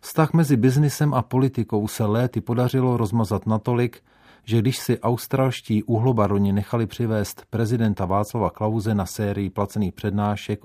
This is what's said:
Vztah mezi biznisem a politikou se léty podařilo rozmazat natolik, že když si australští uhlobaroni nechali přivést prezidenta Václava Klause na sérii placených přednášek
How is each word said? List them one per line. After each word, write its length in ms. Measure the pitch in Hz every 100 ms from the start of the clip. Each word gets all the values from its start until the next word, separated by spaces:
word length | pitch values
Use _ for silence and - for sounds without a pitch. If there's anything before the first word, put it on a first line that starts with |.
Vztah 320 | - - 156
mezi 240 | 165 147 135
biznisem 580 | 127 127 147 - 151
a 80 | 127
politikou 640 | - 127 135 127 107 107 107
se 160 | -
léty 360 | 107 110 123 -
podařilo 560 | - 120 123 131 127 120
rozmazat 500 | 110 113 107 107 -
natolik, 560 | 110 - 120 120 - _ _ - -
že 140 | - 113
když 200 | 110 131
si 220 | - 117
australští 840 | 117 120 - 135 131 123 - 107
uhlobaroni 720 | - 113 123 117 101 101 101
nechali 340 | 98 104 120 113
přivést 600 | - 117 110 101 - -
prezidenta 540 | 110 113 120 113 98
Václava 460 | 92 98 107 120 95
Klause 440 | - 107 113 104
na 120 | 104 95
sérii 440 | - 104 101 98
placených 420 | 101 101 107 95
přednášek 680 | - 107 101 104 104 - 104